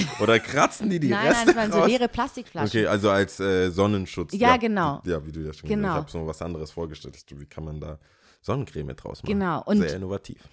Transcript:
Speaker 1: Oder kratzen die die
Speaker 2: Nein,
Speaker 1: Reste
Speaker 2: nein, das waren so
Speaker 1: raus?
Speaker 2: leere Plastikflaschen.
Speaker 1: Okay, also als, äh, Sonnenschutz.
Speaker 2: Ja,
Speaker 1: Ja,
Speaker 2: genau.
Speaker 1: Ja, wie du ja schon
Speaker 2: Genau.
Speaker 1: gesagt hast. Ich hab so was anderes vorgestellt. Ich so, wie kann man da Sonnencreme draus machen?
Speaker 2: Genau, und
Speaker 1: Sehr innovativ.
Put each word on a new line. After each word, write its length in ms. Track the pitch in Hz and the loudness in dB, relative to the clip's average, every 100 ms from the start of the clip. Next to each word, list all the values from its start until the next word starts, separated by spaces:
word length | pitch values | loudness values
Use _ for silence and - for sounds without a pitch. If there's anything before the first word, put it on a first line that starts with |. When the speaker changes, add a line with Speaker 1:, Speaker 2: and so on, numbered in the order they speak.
| 165 - | -2 0
Speaker 1:
Oder 180 | 104 113 | 4 4
kratzen 480 | - 135 269 - 208 | 4 2 2 0 -2
die 80 | 175 | 0
die 100 | 147 | 2
Speaker 2:
Nein, 180 | - - | 2 4
Speaker 1:
Reste 80 | |
Speaker 2:
nein, 120 | 240 226 | 4 4
das 100 | 233 | 4
waren 160 | 214 | 2
so 60 | 214 | 4
Speaker 1:
raus? 80 | - | 4
Speaker 2:
leere 200 | 247 240 | 4 0
Plastikflaschen. 600 | - 233 - 226 170 107 | -2 -4 -6 -12 -4 0
Speaker 1:
Okay, 180 | 113 95 | 2 2
also 240 | 104 104 | 4 4
als, 280 | 98 98 - | 4 2 0
äh, 300 | 98 92 92 | 0 2 2
Sonnenschutz. 640 | 85 101 104 90 - - | 2 2 2 -2 -6 -6
Speaker 2:
Ja, 200 | 196 240 | 2 4
Speaker 1:
Ja, 40 | 254 | 4
Speaker 2:
genau. 460 | 226 208 160 143 | 2 0 -2 -2
Speaker 1:
Ja, 200 | - 175 - | -4 -4 -4
wie 60 | |
du 80 | 80 | -10
ja 120 | 76 | -10
schon 160 | 73 76 | -10 -4
Speaker 2:
Genau. 200 | - 101 | -2 0
Speaker 1:
gesagt 180 | 160 147 | -2 -4
hast. 80 | |
Ich 0 | 85 | -6
hab 60 | |
so 40 | 80 | -6
was 140 | 78 | -6
anderes 280 | 85 82 78 | -8 -8 -8
vorgestellt. 460 | - 82 76 65 - | -8 -8 -10 -16 -20
Ich 80 | - | -20
so, 100 | 71 | -20
wie 60 | 73 | -16
kann 180 | - | -12
man 160 | 78 78 | -10 -10
da 180 | 76 76 _ _ _ _ | -12 -14 _ _ _ _
Sonnencreme 540 | - 123 123 80 69 - | -6 -4 -4 -8 -10 -10
draus 260 | - - | -12 -10
machen? 100 | - | -4
Speaker 2:
Genau, 280 | 202 190 151 | -2 0 -2
und 140 | - 208 | 2 2
Speaker 1:
Sehr 180 | 82 87 | 2 -2
innovativ. 460 | 95 98 - - - | -6 -8 -8 -18 -20